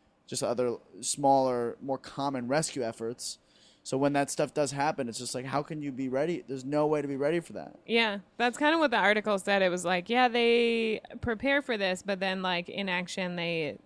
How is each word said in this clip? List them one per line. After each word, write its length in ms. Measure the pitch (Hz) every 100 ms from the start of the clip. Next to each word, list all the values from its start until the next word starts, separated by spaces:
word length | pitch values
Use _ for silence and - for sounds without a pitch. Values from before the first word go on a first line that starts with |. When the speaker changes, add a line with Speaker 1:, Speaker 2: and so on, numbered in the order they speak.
| _ _ -
Speaker 1:
just 160 | -
other 340 | 107 117 123 117 - 90
smaller, 760 | 120 - 139 135 131 123 120 -
more 160 | 139 131
common 500 | - - 139 135 120
rescue 340 | 143 160 143
efforts. 560 | 117 113 117 127 - - _ _ - _
So 140 | - 135
when 160 | 143
that 160 | 143 139
stuff 240 | - 147
does 180 | - 143
happen, 380 | 139 147 156 120
it's 80 | 110
just 160 | 120
like, 120 | 127 127
how 180 | 139
can 180 | 147 156
you 100 | 143
be 180 | 127 131
ready? 340 | 127 160 175 -
There's 180 | 131 127
no 200 | 147 151
way 160 | 151
to 60 | 143
be 80 | 135
ready 240 | 143 170
for 140 | 160
that. 220 | 208 71 - -
Speaker 2:
Yeah, 320 | 233 226 202 - -
that's 200 | 240 240
kinda 200 | 294 330
what 140 | 294
the 60 | 220
article 420 | 190 208 208 196
said. 220 | 202 202
It 60 | 185
was 140 | 180 175
like, 240 | 185 175
yeah, 180 | 240 254
they 760 | 240 233 233 233 233 226 220 - 240
prepare 400 | - 220 262 277
for 140 | 277 220
this, 260 | 190 185
but 160 | 196 196
then, 220 | 190 190
like, 260 | 185 175 180
in 180 | - 196
action, 460 | 180 180 - 180 175
they, 420 | 170 165 151 101